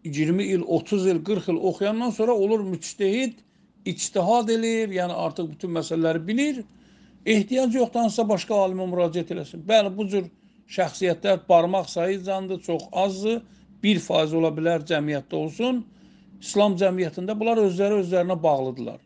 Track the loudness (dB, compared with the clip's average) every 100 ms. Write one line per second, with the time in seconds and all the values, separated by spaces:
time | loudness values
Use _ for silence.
0 | -8 -2 0 0 0 -2 0 -2 0 0
1 | 2 0 0 -4 -2 0 0 0 -2 -2
2 | -4 -2 0 2 2 0 0 -6 -8 -2
3 | 0 0 -2 -6 _ _ _ _ -8 -6
4 | -4 0 4 4 4 0 2 0 -2 -2
5 | -2 -2 -4 -4 -8 -6 -6 -4 -2 0
6 | 0 0 0 0 0 -2 -10 -18 -20 _
7 | -20 -10 2 2 2 0 0 2 0 0
8 | 0 0 0 0 0 0 2 0 -4 0
9 | 0 0 -4 -8 -8 -12 2 4 4 -2
10 | -2 -2 -4 _ _ _ _ -4 -2 0
11 | -2 0 2 0 6 6 6 0 -2 -2
12 | -2 -2 -4 -6 -4 -8 -4 -6 -4 -2
13 | -2 0 -2 -4 -6 -20 -20 -2 2 2
14 | 2 0 2 2 0 0 0 0 0 -2
15 | 0 -4 -4 -6 -6 -4 -2 -2 -6 -18
16 | -20 -20 -20 -18 -4 2 4 4 2 2
17 | -2 -4 -6 -2 0 4 2 2 2 2
18 | 2 0 0 2 2 2 0 -4 -10 -10